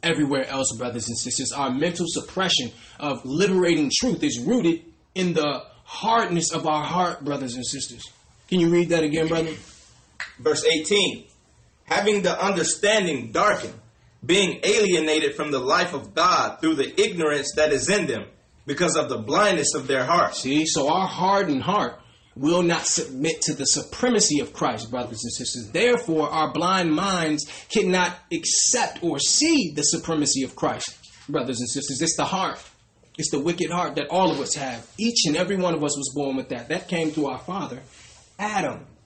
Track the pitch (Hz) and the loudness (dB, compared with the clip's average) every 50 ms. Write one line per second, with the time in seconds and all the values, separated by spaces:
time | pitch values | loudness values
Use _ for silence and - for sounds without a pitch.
0 | - 165 160 147 151 139 139 135 131 - 135 135 131 - 117 113 123 123 113 120 | 0 0 2 2 2 0 0 -2 -2 -2 -4 -2 -2 -2 -2 -4 -6 -6 -6 -6
1 | - - 117 - - 127 - - 135 127 - 139 139 131 127 135 156 180 170 - | -6 -6 -6 -6 -6 -4 -4 -4 -4 -4 -4 -4 -2 -2 0 0 0 -2 0 -2
2 | 180 165 - 156 - - - 185 196 180 - - 123 117 - - - - - - | -4 -4 -4 -6 -8 -6 -4 -2 0 0 0 0 0 -4 -10 -14 -20 -20 -14 -8
3 | 147 147 135 120 - 127 135 160 196 202 190 185 180 170 170 151 151 131 - - | -6 -6 -6 -6 -6 -4 0 2 2 4 4 4 4 4 4 4 2 2 0 0
4 | - 254 185 - - 143 117 120 120 160 240 254 180 170 170 165 - - - _ | 0 0 0 0 0 -2 -2 -2 0 0 2 2 4 2 0 0 -4 -16 -20 _
5 | _ _ _ 185 185 180 165 156 151 147 139 123 - - - - _ - - - | _ _ _ -2 -2 0 0 0 0 0 -2 -4 -8 -14 -20 -20 _ -16 -12 -4
6 | - - 226 233 214 180 175 170 151 - 165 160 143 156 151 151 147 165 165 180 | 0 2 2 2 2 2 0 0 0 0 -4 -2 0 0 0 0 -2 -2 0 0
7 | 180 170 160 - 139 147 143 131 135 127 117 127 123 - 143 135 - - 123 113 | 0 0 -2 -4 -6 -4 -4 -4 -4 -6 -8 -8 -8 -8 -6 -8 -8 -10 -12 -16
8 | - - - _ _ _ _ _ _ - 180 185 165 170 175 175 175 160 170 165 | -18 -20 -20 _ _ _ _ _ _ 0 2 4 4 6 6 4 4 4 2 2
9 | 156 151 151 165 160 160 165 160 160 160 151 - - - - - - _ - _ | 2 2 2 0 0 0 0 0 -2 -2 -6 -10 -14 -20 -20 -20 -20 _ -20 _
10 | _ _ _ _ - - - - - 156 147 143 - 156 160 151 156 - 208 202 | _ _ _ _ -14 -14 -14 -2 0 0 0 2 2 2 2 2 0 2 2 2
11 | 190 147 117 113 - - _ _ _ _ _ _ _ _ _ _ _ - 156 185 | 2 0 -2 -6 -14 -20 _ _ _ _ _ _ _ _ _ _ _ -2 -2 2
12 | 202 208 208 202 180 175 - - 180 202 196 175 156 - - - - 202 214 214 | 2 2 2 2 2 0 0 0 0 0 0 0 0 0 0 2 2 4 4 4
13 | 190 170 151 127 113 117 110 160 196 208 - - - 101 - - - - _ _ | 2 0 -2 -4 -6 -4 0 2 2 2 2 0 -4 -10 -12 -16 -20 -20 _ _
14 | _ - _ _ - 120 170 202 196 - - - - 196 220 233 208 190 180 160 | _ -20 _ _ 0 2 4 4 4 2 0 -2 0 2 4 4 4 4 4 2
15 | 156 156 156 156 147 143 - - 147 147 143 131 123 202 214 220 202 - - 135 | 2 2 2 2 2 0 -2 -2 -4 -2 -2 -2 2 2 2 2 2 0 -2 -8
16 | - - - 156 165 180 185 - - - - - 160 160 160 139 135 123 - - | -10 -6 -2 2 4 4 4 4 2 0 -4 0 0 0 2 2 0 -2 2 2
17 | 208 226 180 170 160 151 147 143 139 - - 151 151 151 147 131 117 - 196 208 | 2 2 2 0 0 0 0 0 -2 -2 0 2 2 4 2 0 2 2 0 0
18 | 175 139 120 104 98 - - _ _ _ _ _ _ 139 139 143 180 165 - - | 2 -2 -4 -4 -6 -12 -16 _ _ _ _ _ _ -8 -2 0 0 2 2 0
19 | 139 127 127 110 107 117 147 180 208 202 185 156 139 - - 151 131 131 135 131 | 0 -2 -4 -6 -4 0 2 4 4 4 4 2 0 0 -2 -2 -2 0 0 0
20 | 127 139 170 170 - - - - - 131 139 151 160 160 - 156 135 143 160 185 | 2 4 4 4 4 2 -2 -4 -2 0 2 2 2 2 0 0 2 2 2 2
21 | 190 160 - - 180 190 196 196 196 170 143 127 110 170 190 208 - - - - | 0 -2 -2 0 2 2 4 2 2 0 0 -2 0 0 0 0 0 -2 -6 -12
22 | - - _ _ _ _ _ 117 127 151 170 180 180 170 156 - - - - - | -20 -20 _ _ _ _ _ -2 0 2 4 4 4 2 2 0 0 0 0 0
23 | 147 - 131 131 143 160 156 - - 156 147 - 135 - - 143 - - - - | -2 -4 -4 -2 -2 -2 0 -2 -2 -4 -2 -2 0 0 0 0 -2 -8 -4 -2
24 | - 254 240 208 - - - 147 123 - - - 147 139 117 113 - 113 123 123 | 0 2 4 4 4 4 2 0 -2 -4 -6 -4 -2 -2 -2 -4 -8 -8 -6 -6
25 | 120 113 113 107 - 117 - - 127 - - 123 113 101 - 175 220 247 240 233 | -6 -6 -8 -10 -10 -8 -8 -6 -6 -6 -8 -8 -10 -6 -2 2 4 4 2 2
26 | - - 165 156 151 - - 156 156 139 - 156 165 180 190 185 175 165 151 156 | 0 0 0 0 0 0 0 0 0 0 0 -2 0 2 2 2 2 2 2 2
27 | 190 196 185 175 165 156 151 151 - - - - - - - 220 190 185 180 185 | 0 0 0 0 0 0 -2 -2 -4 -8 -12 -18 -12 -2 0 2 2 4 4 4
28 | 175 175 - - - _ 170 156 - - - - - - 240 240 202 - - - | 2 0 -2 -8 -10 _ -8 -4 -2 0 2 2 4 4 2 2 0 -2 -4 -4
29 | 175 170 147 139 - - - - 294 330 330 285 208 156 147 147 143 - - 156 | -4 -2 -2 0 0 2 2 4 4 4 4 4 2 0 -2 0 0 0 0 0
30 | - - 165 151 143 131 - 135 131 127 - - - 143 113 - - - - - | -2 -2 0 0 2 2 2 0 -2 -4 -4 -2 -2 -2 -2 -2 -8 -10 -10 -16
31 | - - - - - - 151 151 123 127 131 113 123 120 - 139 135 - 139 123 | -20 -20 -20 -20 -12 -4 -4 -4 -2 -2 -4 -4 -4 -4 -4 -6 -6 -6 -4 -2
32 | 165 165 - - 143 - 185 - - - - - - - - _ _ _ _ _ | -2 -2 0 0 -2 -2 -2 -2 -4 -4 -6 -10 -16 -20 -20 _ _ _ _ _
33 | _ _ _ - 156 - - 139 139 170 170 - 175 151 170 180 175 147 131 151 | _ _ _ -6 -4 -2 -2 0 0 -2 -2 -2 -2 -2 -2 -2 -2 -2 -4 -4
34 | 139 - 160 190 190 170 143 139 131 - - 147 139 131 123 113 - - - - | -4 0 2 4 4 4 2 0 -2 -4 -4 -4 -4 -8 -8 -10 -14 -16 -8 -2
35 | 208 233 233 - - 165 147 165 185 - 202 185 180 180 165 156 151 143 143 139 | -2 0 2 2 2 2 2 2 0 0 0 0 0 0 0 0 0 -2 -2 -4
36 | 139 - - 143 143 135 135 131 123 - 135 120 - - - - - - 185 165 | -6 -6 -4 -4 -4 -2 -2 -4 -4 -4 -6 -8 -4 -4 -6 -6 -4 -4 -4 -2
37 | 160 156 147 160 143 131 - - - - 180 202 - - 123 131 - - - - | -2 -2 -2 -2 -2 -2 -4 -8 -10 -8 -8 -6 -6 -8 -10 -14 -14 -20 -20 -20
38 | - - - - - _ _ - 202 214 214 196 175 - - - - - - _ | -20 -20 -20 -20 -20 _ _ -8 -6 -4 -2 -2 -2 -2 -6 -8 -14 -20 -20 _
39 | _ | _